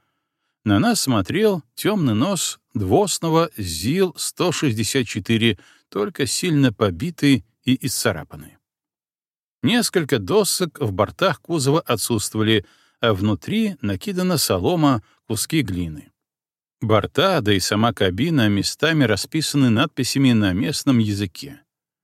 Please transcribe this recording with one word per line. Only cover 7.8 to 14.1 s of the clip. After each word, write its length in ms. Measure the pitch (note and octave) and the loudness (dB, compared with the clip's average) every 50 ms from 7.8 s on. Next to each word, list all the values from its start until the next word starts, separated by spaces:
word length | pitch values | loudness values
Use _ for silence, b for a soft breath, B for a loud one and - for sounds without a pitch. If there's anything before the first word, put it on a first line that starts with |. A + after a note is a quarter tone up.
| - | -2
исцарапанный. 720 | C3+ - - - A#2 F#2+ D#2 D2 - - D2+ C#2+ - - _ _ _ _ _ _ _ _ _ _ _ _ _ _ _ _ _ _ _ _ _ | -4 -4 -2 -2 -2 -2 -4 -6 -14 -16 -18 -18 -20 -20 _ _ _ _ _ _ _ _ _ _ _ _ _ _ _ _ _ _ _ _ _
Несколько 560 | - C#3+ A3 B3 A3 - - F#3 D#3+ C3 C#3+ A#2+ | 0 0 2 2 0 0 0 -2 0 0 0 -2
досок 640 | G2 F2+ F3+ G#3+ G3+ - - - F3+ E3 - - | 0 2 2 2 2 2 0 -2 -4 -4 -4 -4
в 120 | C#3 G#2+ | -4 -2
бортах 480 | F#2+ F2+ G#2 G2 - - F3 F#3+ D3+ - | 0 0 0 -2 0 0 0 0 0 -2
кузова 420 | _ - E3+ E3 B2 C3+ C#3+ E3 | _ -6 -4 -2 0 2 2 2
отсутствовали — 840 | - - B2+ G#2+ - - A#2+ G#2 - - - A2 G#2+ G#2+ A2 G#2+ b b b b b b b b | 0 0 -2 -2 -2 -2 -2 -2 -2 -4 -2 -2 2 2 2 2 b b b b b b b b
а 140 | - A#2 G#2+ | 0 0 0
внутри 640 | F2+ G2+ G#2+ G#2 - - - - A3 A3+ G#3 F#3+ - | 2 0 0 -2 -2 -4 -4 -2 -2 -2 -2 -4 -6
накидана 580 | - - G3 - - G#3 | -6 -6 -6 -6 -6 -6